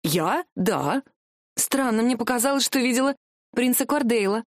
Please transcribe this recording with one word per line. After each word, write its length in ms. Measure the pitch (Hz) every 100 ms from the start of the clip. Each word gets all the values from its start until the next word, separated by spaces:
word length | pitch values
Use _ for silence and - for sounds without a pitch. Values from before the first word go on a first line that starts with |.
«Я? 420 | 170 160 165 294 359 -
Да». 460 | 185 156 139 247 - _ _ _ _ -
«Странно, 460 | - 269 262 220
мне 140 | 233 240
показалось, 480 | 233 247 254 277
что 140 | - 269
видела 380 | 247 240 269 277 _ _ _
принца 320 | 240 254 247 262
Кордейла». 580 | 294 240 233 196 214